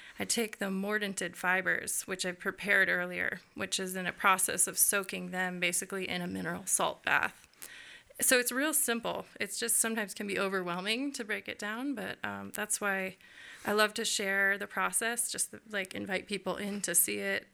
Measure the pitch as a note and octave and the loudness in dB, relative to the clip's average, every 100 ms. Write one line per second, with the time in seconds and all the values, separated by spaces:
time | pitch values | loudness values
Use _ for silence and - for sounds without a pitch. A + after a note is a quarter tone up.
0 | - - G3 A#3+ G#3+ - G3 F#3+ G3 G#3 | -16 -8 -2 0 -2 -2 -2 -2 0 0
1 | G3+ F#3 F3 - F3+ F#3 F3+ E3+ - - | -2 -4 -6 -2 2 2 2 -2 -2 -4
2 | - F#3 F#3 F3+ G3 F#3 G3 G3 F3+ F3+ | -4 -4 -4 -4 -6 -4 2 4 6 2
3 | F3+ F3+ F3+ F3+ - - F#3+ - F#3 F#3 | 0 -2 -2 -4 -10 -6 -2 -2 -2 -2
4 | F3+ - G3+ F#3 - F3+ - F#3+ - G3+ | -4 4 6 6 4 2 2 4 4 4
5 | F#3+ F#3 F3+ F#3 F#3 F3+ F3 F3 F#3+ G3 | 0 -6 -4 -2 -2 0 0 0 -2 -4
6 | F#3 F3+ F3 F#3+ E3+ F3 F#3+ - E3 - | -2 -2 -2 -4 -4 -4 0 2 2 0
7 | - D3 - - - - - - - - | 2 2 2 -4 -20 -18 -16 -16 -18 -20
8 | - - - B3+ B3 B3 D#4 D4+ - A#3 | -16 0 6 6 4 0 2 2 2 0
9 | F3+ F3 - - G3+ - A#3 - A3+ A3+ | -2 -4 -6 -6 -4 -2 2 2 2 0
10 | G3 - G3+ F#3 G3 F#3+ F3 F3+ G3 A3+ | -2 -4 -2 0 2 0 0 -2 0 0
11 | C#4 C#4 G#3+ G3 - - G#3 A3+ C#4 A3+ | -2 -4 -4 -4 -6 -6 -4 -4 -4 -4
12 | F#3+ - G#3 G3 G3 - G#3+ - G3+ F#3+ | -4 -4 -6 -6 -8 -6 -4 -2 0 -2
13 | F#3+ - - - - - A3 G#3 G#3 G#3+ | -4 -8 -20 -20 -18 -8 0 4 4 2
14 | G#3+ - G3 G3 G3 G3+ G3+ G3 F#3 F#3 | -2 0 2 4 4 2 -2 0 0 2
15 | A#3 A#3 - G3 - G#3 A3 G#3 F#3+ G3+ | 0 0 -2 -2 -4 -4 -6 -6 -4 -6
16 | G3 F#3 - G3 F#3+ F3 G3+ G3+ F#3 F3 | -4 -4 -2 -4 -4 -4 -4 -4 0 2
17 | - G2+ G3 G3 - | 2 0 -2 -4 -6